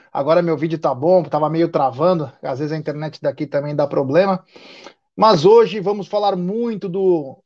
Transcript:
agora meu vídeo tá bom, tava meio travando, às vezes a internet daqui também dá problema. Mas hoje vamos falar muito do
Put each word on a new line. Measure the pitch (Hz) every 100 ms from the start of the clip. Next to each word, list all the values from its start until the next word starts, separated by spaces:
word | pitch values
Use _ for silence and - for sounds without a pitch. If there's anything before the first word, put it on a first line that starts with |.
| _
agora | - 143 170
meu | 170 151
vídeo | 160 156
tá | 156
bom, | 131 160 185
tava | 147 151 151
meio | 160 165
travando, | 165 131 123 170 180 135 -
às | 143 131
vezes | 151
a | 156
internet | 156 147 156 -
daqui | 147 135 147
também | 143 147
dá | 147 143
problema. | 147 131 156 196 185 - - - - - _ _ -
Mas | 214 185
hoje | 170 233 214 208
vamos | 180 208 185
falar | 208 202 190
muito | 180 220 240 208 196
do | 185 190 170 135 131